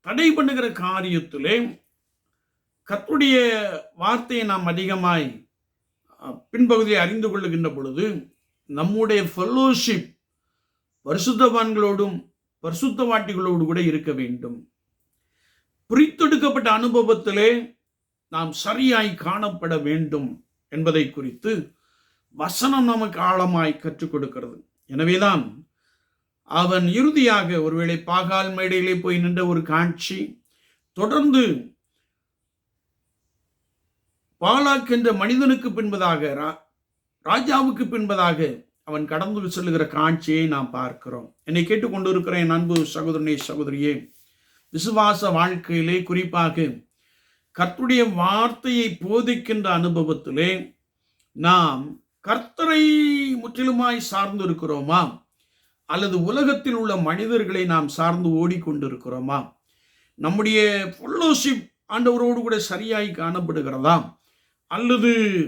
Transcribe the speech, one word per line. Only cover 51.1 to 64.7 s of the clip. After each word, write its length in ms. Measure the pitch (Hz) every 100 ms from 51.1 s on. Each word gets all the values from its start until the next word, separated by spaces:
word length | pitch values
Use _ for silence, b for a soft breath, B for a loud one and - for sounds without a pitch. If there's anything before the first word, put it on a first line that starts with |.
| _ _
நாம் 680 | - 165 180 160 131 147 131 _ _ 190
கர்த்தரை 580 | 233 - - 320 311 311 302 294 285 277 254
முற்றிலுமாய் 520 | 233 233 254 240 247 233
சார்ந்து 540 | - 196 196 202 185
இருக்கிறோமா, 760 | 160 156 147 139 175 151 - _ _ _ _ _ _
அல்லது 400 | _ 170 202 180
உலகத்தில் 500 | 170 254 277 277 269
உள்ள 220 | 233 220 190
மனிதர்களை 680 | 156 175 220 233 190 190
நாம் 240 | 180 165 147
சார்ந்து 600 | 156 165 175 175 160 175
ஓடிக்கொண்டிருக்கிறோமா? 1080 | 180 165 147 135 123 127 127 131 139 120 _ _ _ _ _ _
நம்முடைய 720 | _ 151 202 214 214 214 202 185 -
ஃபெல்லோஷிப் 760 | 233 330 330 285 277 233 - _ _
ஆண்டவரோடு 460 | 214 247 240 240
கூட 240 | 240 233 220
சரியாய் 520 | 214 185 220 214 208
காணப்படுகிறதா, 1080 | 165 165 180 165 160 135 135 139 170 - - _ _ _ _
அல்லது 440 | _